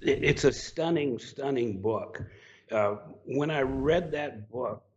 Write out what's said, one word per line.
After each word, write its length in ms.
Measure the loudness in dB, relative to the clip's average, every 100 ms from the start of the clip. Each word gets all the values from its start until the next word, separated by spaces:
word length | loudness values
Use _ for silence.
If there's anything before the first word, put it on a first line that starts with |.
it's 440 | 0 2 4 4 4
a 80 |
stunning, 680 | 2 -6 -2 0 2 0 -2
stunning 640 | -8 -8 -2 0 0 0
book. 400 | 0 -2 -4 -10 -12 -14 -20 -20 _
Uh, 240 | 2 2 0 -8 -16 -4
when 240 | 0 0
I 100 | 2
read 520 | 0 2 2 2 2
that 380 | -4 -6 -8 -10
book 340 | -6 -4 -6 -12